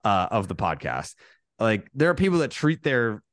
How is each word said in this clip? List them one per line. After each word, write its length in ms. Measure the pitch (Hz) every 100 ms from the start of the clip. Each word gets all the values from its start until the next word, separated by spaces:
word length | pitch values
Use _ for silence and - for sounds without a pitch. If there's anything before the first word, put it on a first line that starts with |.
uh, 240 | 110 98 90
of 160 | 110 90
the 80 | 87
podcast. 600 | 95 76 65 64 - - - _ _ _
Like, 300 | 113 107 -
there 160 | 135 160
are 60 | 175
people 240 | 190 175
that 120 | 139
treat 320 | - 151 156
their 380 | 147 127 117 107 _